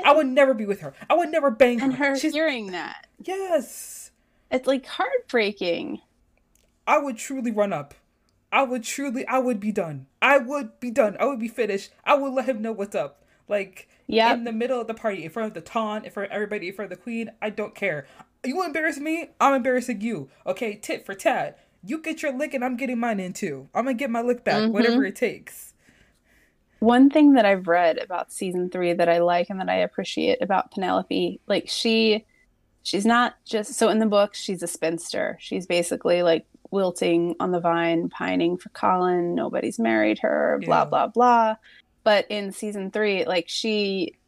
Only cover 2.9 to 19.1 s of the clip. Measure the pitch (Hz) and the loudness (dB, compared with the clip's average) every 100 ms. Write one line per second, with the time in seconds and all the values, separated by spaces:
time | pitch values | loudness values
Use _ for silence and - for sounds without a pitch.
2.9 | - - _ - 381 381 320 220 - - | -14 -20 _ -10 -8 -2 -2 -2 -10 -16
3.9 | - - _ _ _ _ 254 262 269 - | -18 -20 _ _ _ _ -2 0 -2 -4
4.9 | - 440 523 - 247 208 202 180 170 - | -6 -2 -2 -2 0 0 -2 -4 -2 -4
5.9 | - - _ _ _ _ _ _ _ - | -10 -14 _ _ _ _ _ _ _ 0
6.9 | 294 285 226 - 269 240 208 202 170 143 | 0 0 -6 -10 -6 -4 -2 -2 -2 -8
7.9 | - _ _ _ _ _ 214 269 247 - | -16 _ _ _ _ _ 0 0 -2 -6
8.9 | - 277 240 - 262 247 220 208 208 170 | -6 -6 -6 -2 0 0 -2 -2 -4 -4
9.9 | 143 131 _ 247 277 240 294 226 - 247 | -8 -14 _ 4 4 2 -4 -6 -10 -2
10.9 | 220 214 190 247 269 220 - 214 196 - | 0 0 2 -2 -2 -6 -4 -2 -4 -6
11.9 | _ - 277 277 254 240 233 220 208 202 | _ 2 2 2 -2 -2 -4 -6 -6 -6
12.9 | 202 147 - _ _ - 208 190 - - | -4 -6 -10 _ _ -6 -4 -4 -12 -20
13.9 | _ - 214 226 240 233 220 240 254 220 | _ -2 2 4 2 -2 -4 -2 -4 -6
14.9 | 220 226 196 156 226 220 214 156 233 220 | -6 -6 -6 -8 -8 -8 -8 -8 -4 -4
15.9 | 214 214 208 196 202 208 208 175 196 196 | -6 -10 -10 -8 -6 -6 -6 -8 -10 -12
16.9 | 180 - 226 226 - 214 208 208 - 202 | -12 -10 -8 -8 -8 -8 -6 -10 -6 -4
17.9 | 147 - - - _ 254 302 359 302 320 | -4 -10 -20 -20 _ -6 -4 -4 -2 -2
18.9 | 277 294 | -4 -4